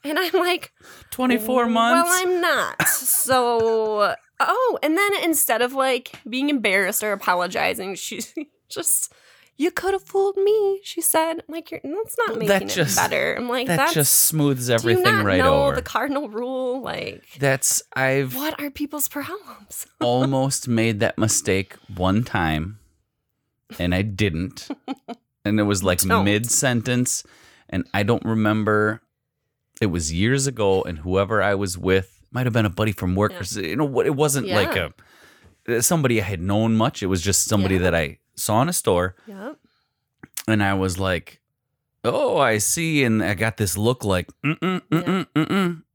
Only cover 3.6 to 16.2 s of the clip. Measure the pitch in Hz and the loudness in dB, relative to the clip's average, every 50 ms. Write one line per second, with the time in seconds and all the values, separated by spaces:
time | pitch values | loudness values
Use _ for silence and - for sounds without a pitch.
3.6 | 226 226 226 220 220 214 214 208 208 185 - - _ _ _ _ - - 370 480 | 2 2 2 2 0 0 2 2 2 2 0 -4 _ _ _ _ 0 2 2 2
4.6 | 523 480 392 - - 302 311 370 403 403 403 330 311 349 320 277 - - 240 220 | 2 2 0 0 0 0 2 2 2 2 0 0 0 0 0 0 0 0 2 0
5.6 | 240 247 277 269 262 262 254 254 247 - - - _ 214 226 262 277 294 294 262 | 0 0 0 0 0 0 0 -2 -4 -10 -20 -18 _ -6 -4 -2 0 0 0 0
6.6 | 208 214 185 196 190 180 - - 214 214 202 196 - - 180 175 180 180 185 - | 0 2 2 2 2 0 -2 -2 -2 -2 -4 -2 0 0 0 0 0 -2 -2 -2
7.6 | 151 185 190 - 190 196 190 170 - - 233 - - - _ 320 294 _ _ _ | -2 -2 -2 -4 -6 -8 -8 -8 -10 -10 -10 -10 -12 -12 _ -14 -14 _ _ _
8.6 | _ _ - 339 330 - - - - - _ _ _ _ - _ _ _ _ - | _ _ -12 -6 -2 -2 -2 -2 -2 -6 _ _ _ _ -20 _ _ _ _ -4
9.6 | 277 359 - - - 381 392 381 - - - 392 392 403 392 392 392 403 427 440 | -4 -2 -2 -2 -2 -2 -2 -2 -6 -4 -2 0 0 0 0 0 2 2 2 2
10.6 | 403 392 392 392 403 - - 339 330 - - 320 320 330 330 330 - - 302 339 | 2 0 -2 -4 -8 -10 -10 -4 -2 0 0 0 0 0 -4 -8 -10 -12 -12 -12
11.6 | 320 - 330 - - 277 311 403 453 - - - 466 226 226 226 220 208 196 190 | -12 -12 -14 -12 -10 -8 -8 -8 -8 -8 -4 -4 -2 -2 -2 -2 2 2 2 2
12.6 | 196 196 - 190 156 135 - 185 175 170 - - - 165 - - 240 240 240 254 | 2 -2 -2 0 0 2 2 0 0 2 0 0 0 -2 -2 -4 -4 -4 -4 -4
13.6 | 247 262 170 160 269 330 339 156 143 - - - - - 156 156 143 143 139 127 | -2 0 0 2 2 2 2 2 2 4 4 4 4 2 2 2 2 2 2 0
14.6 | 123 123 120 113 117 - - 359 359 392 440 - - - - 269 262 - - - | 0 0 0 2 4 2 2 4 4 4 2 4 2 4 4 4 4 4 4 4
15.6 | - - - - - - - 220 247 294 277 277 | 2 2 0 -2 -6 -4 -4 -2 -2 -2 -2 -4